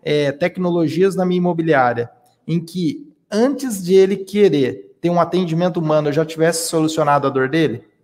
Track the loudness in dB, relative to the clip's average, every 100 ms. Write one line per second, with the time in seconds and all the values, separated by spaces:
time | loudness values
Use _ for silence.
0 | -2 0 0 -2 -4 -2 -2 0 0 0
1 | 0 0 -2 0 0 -2 0 2 2 0
2 | -6 _ _ _ -6 -4 -4 -4 -4 -4
3 | -12 _ _ 0 0 0 -6 -6 2 4
4 | 4 2 -4 2 4 4 0 -4 -14 _
5 | -2 2 2 0 -2 0 0 -2 0 0
6 | 2 -2 -2 0 0 0 -4 0 0 0
7 | 2 2 0 -2 -2 0 0 -2 -14 _